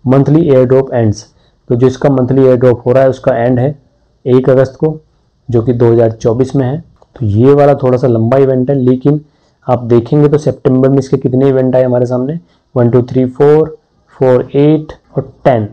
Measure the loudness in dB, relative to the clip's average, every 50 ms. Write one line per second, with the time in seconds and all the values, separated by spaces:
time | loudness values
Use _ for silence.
0 | 0 0 0 2 2 2 2 0 2 2 2 2 2 2 2 0 0 -2 -4 -2
1 | -2 -2 -2 -4 -10 _ _ _ _ _ _ _ _ -6 -2 0 0 0 0 0
2 | -2 -2 0 0 -2 0 0 2 2 2 2 2 2 0 0 0 -2 -2 0 2
3 | 2 0 -2 -2 -4 -4 -2 -2 -2 -2 -2 -2 -2 -4 -6 -10 _ _ _ _
4 | _ _ _ _ _ 0 0 2 2 2 2 2 0 -2 -4 -4 -4 -4 -4 -8
5 | _ _ _ _ _ _ _ _ _ -4 -4 -2 -2 -2 -2 0 2 2 2 2
6 | 2 0 -2 -4 -4 -4 -2 -2 -4 -2 -2 -4 -4 -2 -6 -8 -12 _ _ _
7 | _ _ _ -8 -6 -2 0 2 4 4 4 4 4 2 2 0 0 -2 0 0
8 | 0 -2 0 0 0 0 2 2 2 2 0 -2 -2 -2 -2 0 0 0 0 0
9 | 0 -2 -2 -2 -6 _ _ _ _ _ _ _ _ -4 -4 -4 0 0 0 0
10 | 0 0 0 2 2 2 0 0 -2 -4 -6 -2 _ -2 0 2 0 0 0 -2
11 | -2 -2 -4 -4 -2 -2 -2 0 0 0 0 0 -2 0 0 0 0 0 0 -2
12 | -2 -2 -4 -6 -6 -6 -8 -10 _ _ _ _ _ _ _ -2 0 2 2 0
13 | -2 0 -2 -2 -2 -2 -2 0 2 4 4 2 0 -2 -6 _ _ _ _ _
14 | _ _ _ -2 0 2 2 0 -2 -2 -2 0 2 2 0 0 -4 -10 -20 _
15 | _ _ _ -10 -10 -10 -20 _ _ 0 0 0 -4 -6